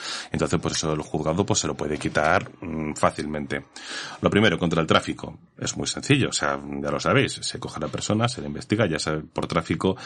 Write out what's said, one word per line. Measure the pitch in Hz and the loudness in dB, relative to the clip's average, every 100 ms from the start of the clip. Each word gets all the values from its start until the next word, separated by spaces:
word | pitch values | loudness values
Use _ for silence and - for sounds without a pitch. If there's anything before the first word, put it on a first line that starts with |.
| - - - | -8 -8 -4
entonces, | 80 82 82 | -2 2 2
pues | 80 - | 0 -2
eso | 80 | 0
el | 78 | -2
juzgado, | 76 78 76 85 | -2 -2 0 2
pues | 98 104 | 2 2
se | 78 | 0
lo | 71 | -2
puede | 76 76 | -2 -2
quitar, | 80 78 76 92 127 - | -2 2 4 4 2 -8
mm, | 87 80 76 | -8 -4 -4
fácilmente. | 73 87 78 76 76 69 71 - - - - - - | 0 0 0 -4 -4 -4 -6 -8 -14 -12 -10 -10 0
Lo | 90 | 4
primero, | 95 107 85 | 6 6 4
contra | 87 82 | 2 2
el | 80 | 4
tráfico, | 101 - 73 - - _ - | 4 2 -4 -10 -14 _ -10
es | 131 - | -6 -4
muy | 71 | -4
sencillo, | - - 139 80 | -2 2 4 2
o | |
sea, | - 73 71 71 71 | 0 0 -2 -4 -4
ya | 71 | -2
lo | 71 | 0
sabéis, | 82 120 - - | 4 4 4 -2
se | - - | -6 -6
coge | - - | -8 -6
a | |
la | 76 | -6
persona, | - - 107 120 | -4 0 2 2
se | - | 0
le | 73 | -6
investiga, | 73 - 104 101 | -8 -2 2 2
ya | 80 | 0
sea | 78 78 76 | -2 -2 -4
por | - - | -6 -2
tráfico, | 85 - 85 92 95 | -2 0 0 0 0